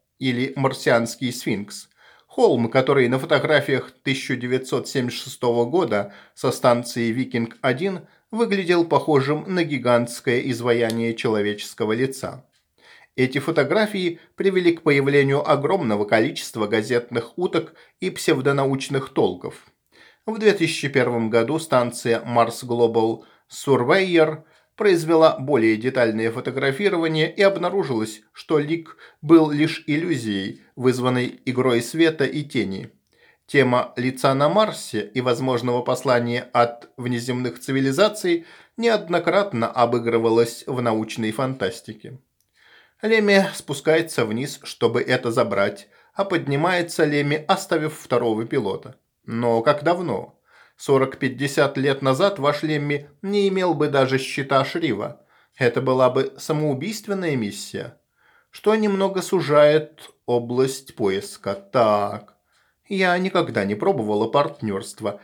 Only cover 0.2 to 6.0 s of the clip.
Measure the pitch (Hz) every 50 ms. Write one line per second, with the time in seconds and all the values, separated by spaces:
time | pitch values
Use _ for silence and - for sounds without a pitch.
0.2 | 135 131 123 120 127 135 135 143 131 135 - - - 151 127 117 117 113 - -
1.2 | 135 123 120 - - 165 120 98 208 - - - - - _ _ _ _ _ _
2.2 | _ _ - - 247 214 151 120 117 113 - 135 131 135 143 139 127 120 123 131
3.2 | 131 - 156 139 135 147 156 143 143 - 135 127 - - - _ _ 143 131 135
4.2 | - - 135 117 120 123 127 127 131 - - 131 123 - - 139 123 120 117 -
5.2 | - 135 - - - 123 117 120 120 120 143 180 180 135 107 104